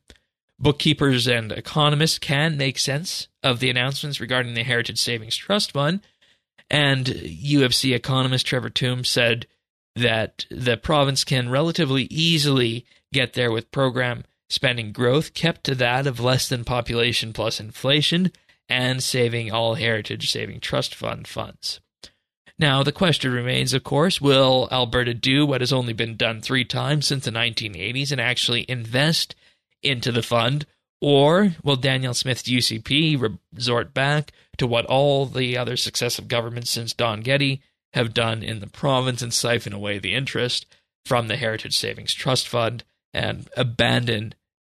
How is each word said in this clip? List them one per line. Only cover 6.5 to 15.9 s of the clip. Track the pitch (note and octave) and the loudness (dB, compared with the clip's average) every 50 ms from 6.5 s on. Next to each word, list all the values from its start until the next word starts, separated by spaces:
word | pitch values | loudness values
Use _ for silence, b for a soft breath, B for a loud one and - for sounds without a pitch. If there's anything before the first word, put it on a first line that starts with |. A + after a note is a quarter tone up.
| _ - - - | _ -16 -6 -2
and | C3+ D3 C#3+ C#3 C#3 C3 B2+ C3 | 0 2 2 2 2 2 0 -2
U | - - - D#2+ D#2+ D#2+ C3 C#3+ D3 C#3+ C3 | -4 -4 -6 -10 -10 -6 0 2 4 4 4
of | B2 A#2+ | 4 4
C | - - C3 | 2 2 2
economist | B2 A#2 - - C3 C3 C3 B2+ C3 B2 - | 0 0 0 0 0 0 2 2 0 0 0
Trevor | - C#3 B2+ A2+ A2+ | 0 -2 -2 -2 -2
Toombs | - - C3 B2 B2+ B2 A#2+ - | -2 0 0 0 0 0 -2 0
said | - B2+ A#2+ A#2 A#2+ A#2+ - - _ _ _ _ _ _ _ _ - | 2 4 4 4 2 0 -4 -10 _ _ _ _ _ _ _ _ -2
that | A#2 A#2+ A2+ A2 A2 G#2+ - - - - - | 0 2 2 2 2 0 -2 -6 -10 -12 -10
the | A#2 A#2+ B2+ B2 A#2 | -8 -4 0 0 0
province | - - - D#3 D3 C#3 C#3 C3+ - - | 0 0 0 2 2 2 2 2 0 0
can | - C#3 B2+ B2 A#2+ | 0 0 0 0 0
relatively | B2+ C#3 D#3+ E3+ D#3+ - D#3+ C3 C3+ C3+ A#2+ | 0 0 0 0 0 0 2 2 2 0 0
easily | - - D#3 E3 E3+ E3 D3+ C#3+ D3 C3+ C3 B2 A#2 A2+ B2 - b b b b b - | 0 0 0 2 4 4 4 4 4 4 4 2 0 -2 -4 -8 b b b b b -2
get | C#3 B2 A#2+ | 0 0 0
there | - B2+ B2 A#2 | 0 0 0 0
with | A2 A2+ - _ | 0 -2 -4 _
program | - C#3+ C3+ C3 A#2+ B2+ B2+ B2 A#2+ B2 - _ _ _ _ - | -2 0 0 0 2 0 -2 -2 -4 -6 -10 _ _ _ _ -6
spending | - - - B2+ B2 A#2+ A2 G#2 | -4 -2 0 0 0 -2 -4 -6
growth | G#2 A2+ A#2+ A#2+ C3 D#3 D#3 - | -2 0 2 4 4 2 0 -2
kept | - - - E3 - - - | -4 -2 -2 -2 -2 -2 -2
to | - C3+ | -2 0
that | B2+ B2 A#2+ | 0 2 2